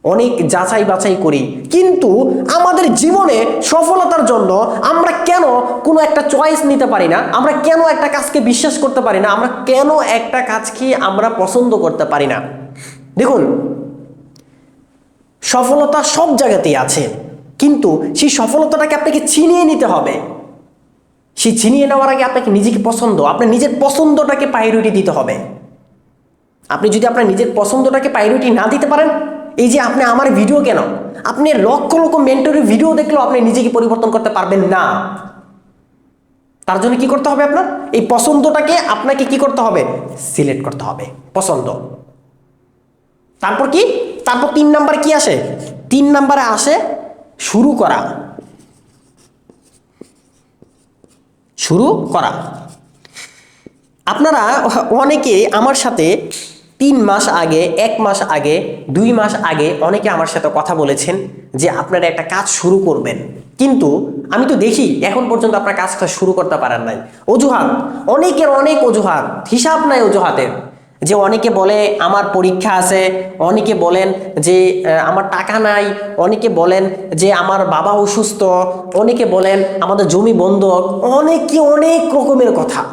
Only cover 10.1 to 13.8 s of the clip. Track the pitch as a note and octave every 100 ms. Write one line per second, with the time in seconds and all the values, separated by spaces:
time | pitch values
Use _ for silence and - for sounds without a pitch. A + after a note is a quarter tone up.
10.1 | A3+ - C4 B3 A3 A3 - C4 - F#3+
11.1 | G3 A3+ A3+ F#3 B3 B3 G#3+ E3 D3 D3+
12.1 | D3 C#3 A2+ - - - - - - -
13.1 | - C4 A#3+ - - - -